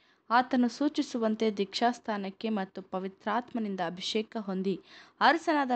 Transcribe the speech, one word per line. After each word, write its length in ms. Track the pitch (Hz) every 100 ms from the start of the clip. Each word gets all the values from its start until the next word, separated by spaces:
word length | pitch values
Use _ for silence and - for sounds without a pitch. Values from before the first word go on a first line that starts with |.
| _ _ -
ಆತನು 380 | 233 254 262 240
ಸೂಚಿಸುವಂತೆ 840 | - 285 302 277 247 220 214 220
ದೀಕ್ಷಾಸ್ನಾನಕ್ಕೆ 1000 | 202 196 - 240 240 - 208 196 - 226
ಮತ್ತು 340 | 214 190 -
ಪವಿತ್ರಾತ್ಮನಿಂದ 1000 | 202 190 190 190 214 214 254 240 214 190 170
ಅಭಿಷೇಕ 500 | 180 - 220 220 226
ಹೊಂದಿ 400 | 196 190 190 185 - - - -
ಅರಸನಾದ 500 | 226 330 339 294 262